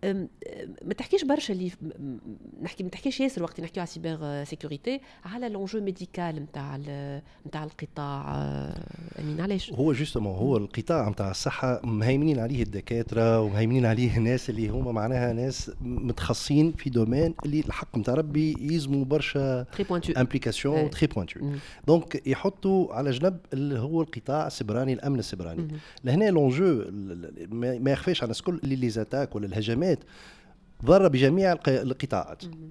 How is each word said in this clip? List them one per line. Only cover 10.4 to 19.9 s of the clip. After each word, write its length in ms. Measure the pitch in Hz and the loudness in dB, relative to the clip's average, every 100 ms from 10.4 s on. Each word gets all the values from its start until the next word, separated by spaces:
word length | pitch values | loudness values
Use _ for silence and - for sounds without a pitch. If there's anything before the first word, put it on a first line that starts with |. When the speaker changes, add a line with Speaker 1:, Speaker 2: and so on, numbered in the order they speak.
| 120 120 | 2 2
Speaker 1:
مم. 60 | 101 | 0
Speaker 2:
القطاع 440 | - - 165 107 | -6 0 0 0
متاع 220 | 101 98 | 0 -2
الصحة 500 | 95 - - 131 123 | -2 -4 -2 0 0
مهيمنين 560 | 123 107 110 135 151 139 | 0 0 4 4 4 2
عليه 240 | 117 139 | 0 0
الدكاترة 760 | 113 98 - 117 117 113 113 113 | -2 -4 -4 -2 0 4 6 6
ومهيمنين 460 | 107 101 113 127 120 | 4 2 4 4 4
عليه 320 | 113 123 113 | 4 4 4
الناس 320 | 113 123 - | 4 2 0
اللي 180 | 113 110 | -2 -2
هما 240 | 113 131 | 0 -2
معناها 420 | 113 107 127 123 | 0 0 0 0
ناس 380 | 117 127 131 - - | 0 -2 -4 -8 -8
متخصصين 920 | 127 123 127 120 - 113 - 147 156 | -4 -2 -2 -2 -2 -2 2 4 4
في 180 | 156 - | 2 0
دومين 440 | 120 110 127 165 165 147 | 2 4 4 2 0 -2
اللي 140 | 151 | -2
الحق 380 | 151 - - - | -2 -6 -4 -2
متاع 160 | 104 | 0
ربي 420 | 127 156 147 156 151 | 0 0 0 0 0
يلزموا 460 | 143 165 139 139 135 | -2 -2 0 0 2
برشا 580 | 151 143 143 135 127 | 0 0 0 0 0
Speaker 1:
Très 200 | 123 - | -4 -6
pointu. 340 | 202 | -2